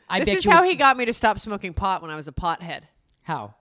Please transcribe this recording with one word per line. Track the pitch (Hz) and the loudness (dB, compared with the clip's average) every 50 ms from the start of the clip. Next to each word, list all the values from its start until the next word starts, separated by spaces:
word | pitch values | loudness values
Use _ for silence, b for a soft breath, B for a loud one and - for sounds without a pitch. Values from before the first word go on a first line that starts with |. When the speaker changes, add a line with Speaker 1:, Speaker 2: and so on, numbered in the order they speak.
| _ - | _ -6
Speaker 1:
I | 175 196 | -4 -2
Speaker 2:
This | 320 208 | 0 0
Speaker 1:
bet | 202 381 | 0 0
Speaker 2:
is | - | 4
Speaker 1:
you | 208 | 6
Speaker 2:
how | 330 339 | 6 6
Speaker 1:
would | 359 370 | 6 4
Speaker 2:
he | 339 | 2
got | 262 285 269 262 | 4 4 4 4
me | 254 240 | 2 0
to | 226 233 | -4 -2
stop | - 240 220 208 202 | 0 0 0 0 -2
smoking | - 220 202 190 190 180 | -6 -8 -8 -8 -8 -10
pot | 156 - 202 190 185 170 | -6 -4 -2 -2 -2 -4
when | 165 160 | -6 -10
I | 151 | -10
was | 156 139 147 | -10 -12 -12
a | |
pothead. | - - 180 165 165 - 175 165 143 143 - _ _ _ _ _ _ _ | -10 -6 -4 -4 -4 -4 -8 -12 -12 -12 -14 _ _ _ _ _ _ _
Speaker 1:
How? | _ - 156 123 104 107 - _ | _ -10 -10 -8 -10 -14 -18 _